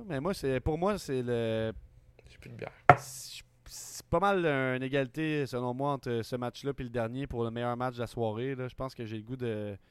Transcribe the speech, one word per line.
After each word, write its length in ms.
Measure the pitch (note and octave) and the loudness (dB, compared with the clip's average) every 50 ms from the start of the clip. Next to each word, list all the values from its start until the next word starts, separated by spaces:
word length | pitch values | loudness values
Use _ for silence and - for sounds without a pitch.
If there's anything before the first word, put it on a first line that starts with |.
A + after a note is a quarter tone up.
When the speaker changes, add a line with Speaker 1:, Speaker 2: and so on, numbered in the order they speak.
| A#3 | -4
Speaker 1:
Mais 140 | G3+ D3+ C3 | -4 -2 -2
moi, 120 | C#3+ F#3 F#3+ | 0 0 -2
c'est, 280 | - - C3+ C3 B2+ | 0 0 2 2 2
pour 180 | - - D#3 E3+ | 2 2 2 4
moi, 180 | F3 G3+ G#3 | 4 2 2
c'est 260 | F3 - - C3+ B2+ B2 | 2 0 -2 -2 0 2
le 500 | A#2+ A#2+ A#2 A#2 A2+ A2 A2 A2 A2 G#2+ - - - - - - - - - - - | 2 2 2 2 2 2 2 0 0 -2 -6 -10 -18 -20 -20 -20 -20 -20 -20 -20 -20
Speaker 2:
J'ai 80 | - - | -20 -18
plus 120 | - B2 | -16 -14
de 40 | A#2 | -10
bière. 160 | A2+ - - - - - - - - | -8 -8 -10 -10 4 8 8 8 8
Speaker 1:
c'est, 440 | - - - - - - - - - - _ _ - | 4 -10 -12 -12 -12 -12 -12 -14 -16 -18 _ _ -18
c'est 400 | - - - - - - - - | -16 -14 -14 -12 -12 -12 -14 -4
pas 140 | - - E3+ | 0 0 2
mal 260 | F#3+ G3+ G3+ F#3 E3+ | 4 4 4 4 4
une 360 | D#3 C#3 C3+ C3 C3 B2+ B2+ C3 | 4 4 4 4 2 2 0 0
égalité, 600 | C3+ C3+ C#3 C3+ B2 - D#3 D#3+ D#3 D3+ D3 C#3 | 2 2 2 2 2 0 -2 0 0 2 0 0
selon 280 | A#2+ C3 B2 B2 B2 B2 | 0 0 0 0 0 0
moi, 160 | C3 C#3 C#3+ | 0 0 0
entre 300 | C#3 B2+ - B2+ A#2+ A2+ A2 | 0 0 0 0 0 0 0
ce 140 | - C3+ | -2 -2
match-là 360 | B2 B2 B2 - - - C#3 C3+ | -2 -2 -4 -4 -4 -4 -4 -4
puis 120 | - C3 | -4 -4
le 60 | A#2+ | -4
dernier 360 | A#2 A#2+ A2+ A2+ A#2+ C3 C#3+ | -2 0 0 0 -2 -4 -4
pour 160 | C3+ B2+ A#2 A#2 | -4 -2 -2 -2
le 80 | A#2 | 0
meilleur 260 | A2+ A#2+ A#2+ A#2+ A#2+ | 0 0 0 0 0
match 200 | A#2+ B2+ B2+ A#2+ | 0 0 -2 -2
de 40 | A#2+ | -2
la 60 | A#2 | -4
soirée, 480 | A2 - B2 A#2 A2 G#2+ A2+ B2 C3+ C3+ | -4 -2 0 0 0 0 0 -2 -2 -2
là. 140 | B2+ B2+ B2 | -4 -6 -6
Je 80 | - | -6
pense 180 | - C3 C3+ - | -6 -6 -6 -6
que 100 | - A#2 | -6 -8
j'ai 120 | G#2+ A2+ | -6 -6
le 80 | A2 G#2+ | -6 -6
goût 120 | A2+ C3 | -8 -6
de, 400 | B2+ B2 A#2 G#2+ G#2+ G#2 G#2 G2+ - - _ | -4 -2 -2 -2 -2 -4 -4 -6 -8 -12 _